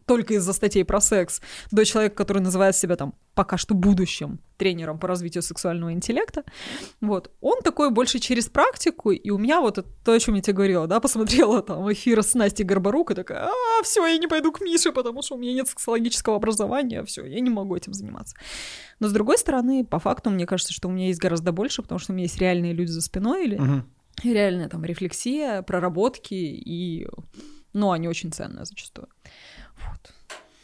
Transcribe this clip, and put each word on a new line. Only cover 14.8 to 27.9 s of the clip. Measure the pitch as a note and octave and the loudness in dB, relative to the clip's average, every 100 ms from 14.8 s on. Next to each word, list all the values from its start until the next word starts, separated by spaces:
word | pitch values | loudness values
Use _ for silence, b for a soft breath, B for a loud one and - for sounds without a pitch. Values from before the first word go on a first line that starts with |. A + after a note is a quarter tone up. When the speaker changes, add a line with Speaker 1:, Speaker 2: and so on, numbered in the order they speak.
| E4+ | 2
Speaker 1:
потому | C4 A#3+ B3 | 0 -2 -4
что | - B3+ | -8 -6
у | |
меня | B3 | -4
нет | B3+ C4 | -2 -2
сексологического | - - A#3 A#3 - - G#3 | -4 -2 0 0 0 0 0
образования, | A3 A3 G#3 B3+ B3+ - | 0 0 0 0 -2 -4
всё, | - - - | -8 -10 -8
я | F3 | -2
не | B3 | 0
могу | G#3+ G3 F3+ | 0 -2 -6
этим | - | -6
заниматься». | G3 G#3 - - - B B B B B B | -10 -10 -12 -14 -16 B B B B B B
Но, | G#3+ | 0
с | |
другой | G#3 G#3+ A#4+ | 2 4 2
стороны, | - C4 A#3+ C4+ A#3 | 4 2 2 0 0
по | E3 | 0
факту, | - - A#3 | 0 -2 0
мне | F#3+ F3 | 0 0
кажется, | F#3 - | -2 -4
что | - F3+ | -6 -6
у | |
меня | F#3 F#3 | -2 -2
есть | F3 | 0
гораздо | F#3 E3 F3 | 0 0 0
больше, | E3+ A3 - | -2 -2 -4
потому | - F3 | -6 -8
что | - | -4
у | F#3 | -4
меня | F3 | -4
есть | - | 0
реальные | F#3 F3 F3 | 2 2 0
люди | E3+ F3 | 0 -2
за | E3 | -2
спиной | E3 - G#3+ F#4 D4+ | -4 -2 -2 0 0
или | G3+ | 0
Speaker 2:
Мгм. | C3+ C#3 A#2+ _ _ - | 2 2 -2 _ _ -6
Speaker 1:
реальная | A#3+ A3 G3+ F3+ E3 | 0 2 2 0 -4
там | E3+ E3 | -6 -6
рефлексия, | E3+ F#3 - A#3+ D4 C#4+ G3+ | -6 -6 -6 -4 -2 -2 -4
проработки | F3+ F3+ F3+ E3+ A#3 - - F#3+ | -2 -2 -2 0 0 -2 -10 -6
и, | E3 - - E3+ F3+ E3 - - - B B B B | -6 -8 -8 -6 -6 -6 -10 -14 -18 B B B B
ну, | G3+ G3+ | 0 2